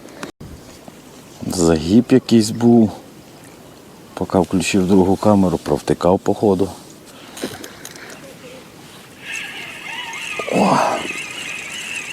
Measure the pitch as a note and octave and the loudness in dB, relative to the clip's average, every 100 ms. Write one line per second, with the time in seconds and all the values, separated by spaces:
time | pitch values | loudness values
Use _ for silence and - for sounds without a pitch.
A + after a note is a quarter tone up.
0 | - - - - - - - - - - | -20 -16 -16 -16 -18 -18 -20 -20 -20 -20
1 | - - - - - F#2 E2 D#2+ D#2+ G#2+ | -20 -20 -20 -12 -8 0 2 2 4 4
2 | A#2 C3 - A#2 G#2+ A2+ A#2+ A#2 G#2+ - | 6 4 4 2 2 2 6 6 6 0
3 | - - - - - - - - - - | -18 -20 -20 -20 -20 -20 -20 -20 -20 -20
4 | - - F#2 F#2+ E2+ F#2+ - G#2 F#2 G2 | -14 -8 -2 0 2 0 2 0 4 4
5 | F#2 F#2+ G#2+ G2+ F#2 E2 - C#2+ - C#2 | 4 2 4 4 4 0 -2 -2 -2 0
6 | E2+ F#2+ - G2+ A2 F#2 F#2+ - - - | 2 2 0 0 2 2 -2 -6 -18 -20
7 | - - - - - - - - - - | -20 -20 -20 -12 -12 -12 -16 -18 -20 -18
8 | - - - - - C3 - - - - | -18 -20 -20 -20 -20 -20 -20 -20 -20 -20
9 | - - - - - - - - - A#5 | -20 -20 -14 -12 -12 -14 -16 -16 -14 -12
10 | A#5+ G#5+ - - - - - - - - | -12 -12 -10 -10 -4 0 2 2 0 -4
11 | - - - - - - - - - - | -8 -10 -12 -12 -12 -12 -12 -12 -10 -10
12 | - | -8